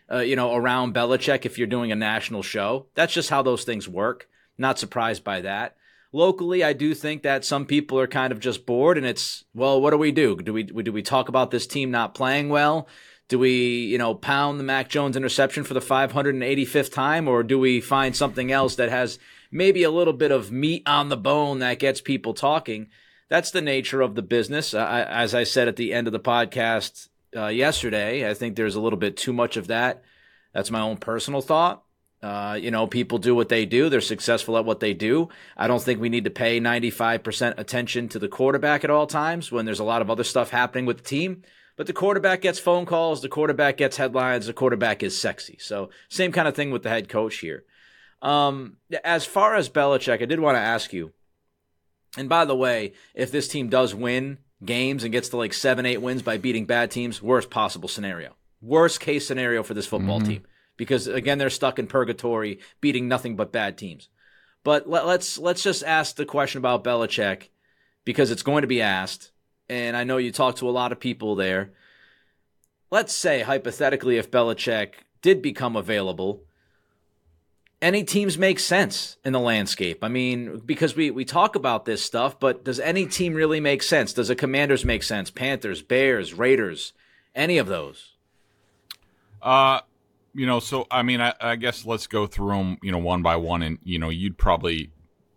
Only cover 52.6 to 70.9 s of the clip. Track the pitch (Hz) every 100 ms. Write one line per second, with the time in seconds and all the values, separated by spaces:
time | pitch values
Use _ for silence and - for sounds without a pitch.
52.6 | 127 113 101 - _ - 127 143 - 147
53.6 | 123 131 123 101 120 127 135 139 _ _
54.6 | 98 120 131 139 113 117 117 123 107 -
55.6 | 131 127 123 117 123 127 117 110 127 113
56.6 | 104 120 113 123 120 104 107 127 - 113
57.6 | 104 95 92 - 101 85 69 - _ _
58.6 | 113 160 170 - - 147 - 127 123 117
59.6 | 107 107 - 104 98 107 107 71 - _
60.6 | _ - 117 127 113 123 131 143 135 -
61.6 | 131 135 110 131 117 - 120 113 107 98
62.6 | - _ 147 123 123 110 - 107 101 117
63.6 | 101 92 98 76 - _ _ _ _ _
64.6 | 147 147 147 165 165 180 - - 170 180
65.6 | 202 170 143 160 151 - 143 143 135 135
66.6 | 127 120 123 120 113 - 101 95 - _
67.6 | _ _ _ _ - 135 120 113 139 147
68.6 | 139 123 107 95 95 - - _ _ _
69.6 | - 123 120 120 123 131 123 - 127 123
70.6 | 123 123 123